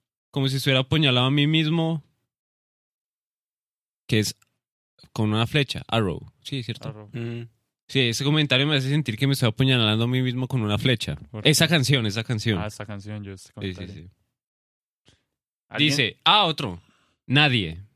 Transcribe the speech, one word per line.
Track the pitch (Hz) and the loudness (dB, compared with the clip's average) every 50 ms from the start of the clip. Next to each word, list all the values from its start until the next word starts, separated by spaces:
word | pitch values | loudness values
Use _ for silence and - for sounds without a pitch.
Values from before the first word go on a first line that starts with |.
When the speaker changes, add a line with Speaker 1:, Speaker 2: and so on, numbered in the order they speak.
| _ _ _ _ _ _ | _ _ _ _ _ _
Speaker 1:
como | - 139 135 135 | -4 -2 -2 0
si | 135 135 | 0 -2
estuviera | - 139 135 131 | 0 2 2 2
apuñalado | 131 - 160 156 160 139 123 123 123 131 | 2 2 0 2 2 4 2 2 2 2
a | |
mí | 139 147 143 147 | 2 2 2 2
mismo". | 160 160 160 151 165 170 160 160 165 156 - _ _ _ _ _ _ _ _ _ _ _ _ _ _ _ _ _ _ _ _ _ _ _ _ _ _ _ _ _ _ _ _ _ _ _ _ _ _ _ _ - | 2 2 2 2 0 0 0 0 -2 -4 -6 _ _ _ _ _ _ _ _ _ _ _ _ _ _ _ _ _ _ _ _ _ _ _ _ _ _ _ _ _ _ _ _ _ _ _ _ _ _ _ _ 0
Que | 120 110 | 0 0
es | 104 - - _ _ _ _ _ _ _ _ _ _ _ _ _ _ - | 0 0 -4 _ _ _ _ _ _ _ _ _ _ _ _ _ _ -14
con | - - 110 107 107 | -6 -2 -2 0 0
una | 110 117 110 | 0 0 0
flecha, | - 151 139 - - - - - | 0 -2 -2 -2 -4 -10 -8 -4
arrow. | - 117 110 92 76 - - - _ _ | -2 0 0 0 -2 -6 -8 -16 _ _
Sí, | - - - 135 117 | -14 -10 -10 -8 -8
¿cierto? | - 113 - - 110 | -8 -10 -10 -10 -14
Speaker 2:
Arrow. | 107 107 107 104 - | -14 -14 -16 -14 -12
Speaker 3:
Mm. | 120 117 117 117 117 117 113 _ _ _ _ _ _ _ - | -10 -8 -8 -8 -10 -12 -14 _ _ _ _ _ _ _ -4
Speaker 1:
Sí, | - 135 | 0 2
ese | 127 120 113 - 135 | 2 2 0 0 0
comentario | 143 151 156 147 135 131 127 139 | 0 2 2 2 2 2 2 2
me | 151 156 | 2 2
hace | 139 131 135 | 0 0 0
sentir | 143 156 143 - 107 - | 0 -2 0 -2 -2 0
que | 139 139 | 0 0
me | 139 | 2
estoy | - 127 117 | 2 2 0
apuñalando | 107 - 135 131 131 123 113 107 107 110 117 | 2 2 2 2 4 4 4 2 2 2 0
a | 120 | 0
mí | 127 131 | 0 0
mismo | 127 127 120 127 127 123 | 0 -2 -2 -4 -4 -4
con | - 127 | -2 -2
una | 110 104 104 104 | 0 0 0 0
flecha. | 113 131 123 - - - 73 - - - | 2 2 0 0 -2 -6 -8 -10 -10 -14
Speaker 2:
¿Por | - 107 104 | -10 0 2
qué? | 135 | 4
Speaker 1:
Esa | 156 - 165 160 | 4 4 4 4
canción, | 175 160 127 127 147 131 113 | 4 2 2 4 2 2 2
esa | 104 95 113 113 | 0 -2 -4 -4
canción. | - 123 107 - 113 107 87 | -4 -4 -4 0 0 0 0
Speaker 2:
Ah, | 104 107 | -2 -6
esa | - - 107 | -8 -12 -12
canción, | 104 104 98 101 107 107 104 104 | -12 -12 -12 -12 -12 -12 -12 -12
yo | 98 98 | -12 -14
este | 92 - - | -16 -18 -20
Speaker 1:
Sí, | - | -16
sí, | 104 101 98 92 | -10 -8 -8 -8
Speaker 2:
comentario. | 98 95 85 85 | -8 -12 -14 -14
Speaker 1:
sí. | 78 80 95 _ _ _ _ _ _ _ _ _ _ _ _ _ _ _ _ _ _ _ _ _ _ _ _ _ _ _ _ _ _ _ _ | -16 -18 -20 _ _ _ _ _ _ _ _ _ _ _ _ _ _ _ _ _ _ _ _ _ _ _ _ _ _ _ _ _ _ _ _
Speaker 2:
¿Alguien? | 101 110 147 151 | -2 0 2 2
Speaker 1:
Dice, | 139 147 123 101 - _ - | 2 2 0 0 -2 _ 2
ah, | 160 185 214 202 | 4 4 4 4
otro. | 165 156 - 147 107 87 85 _ _ _ _ _ _ _ _ _ - | 2 0 -4 -6 -8 -8 -10 _ _ _ _ _ _ _ _ _ 0
Nadie. | 123 143 151 147 123 117 95 78 82 87 - - _ | 2 4 4 4 2 0 -2 -2 -6 -10 -16 -20 _